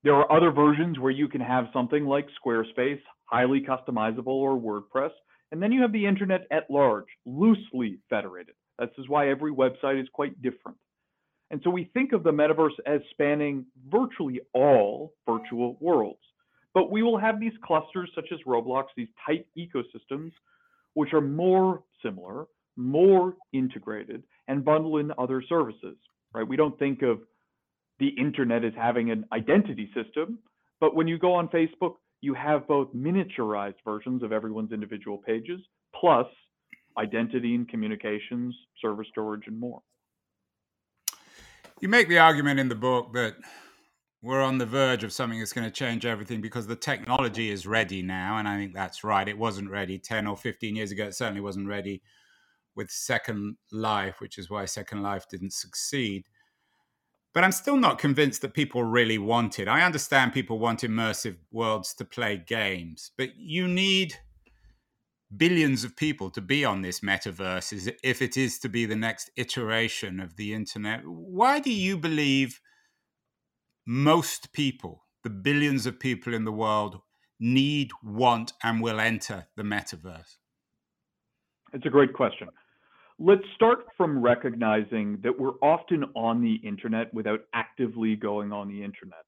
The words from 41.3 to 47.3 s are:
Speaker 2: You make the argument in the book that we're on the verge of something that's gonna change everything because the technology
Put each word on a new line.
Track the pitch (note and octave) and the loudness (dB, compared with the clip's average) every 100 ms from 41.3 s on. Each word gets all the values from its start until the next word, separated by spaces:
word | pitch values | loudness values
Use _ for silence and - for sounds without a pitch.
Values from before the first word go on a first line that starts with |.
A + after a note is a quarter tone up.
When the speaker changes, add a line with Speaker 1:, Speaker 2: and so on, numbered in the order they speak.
| - - - - _ | -20 -20 -20 -20 _
Speaker 2:
You | F#3+ | 2
make | A#3 F3+ | 4 6
the | F3 | 10
argument | E3 D3 C#3+ C#3 | 10 8 2 2
in | C3 | 0
the | A#2 | 0
book | B2+ B2+ A#2 | 0 0 0
that | A#2+ A2+ G#2 - - - _ _ _ _ _ | -2 -2 -4 -20 -20 -20 _ _ _ _ _
we're | A2+ C3+ | -2 0
on | C3+ C3 | 2 0
the | A#2 | -2
verge | C3 C3 B2 | 2 2 2
of | G#2+ | -2
something | - B2 A2+ | -4 -4 -4
that's | A2 | -6
gonna | B2+ A2+ | -6 -6
change | - B2+ A2+ A#2+ | -4 -4 -2 -2
everything | A2+ G#2 A#2 | -4 -6 -8
because | G#2+ B2 G#2+ | -6 -8 -8
the | A#2 | -8
technology | - B2 F2+ C3 B2 | -4 -6 0 0 0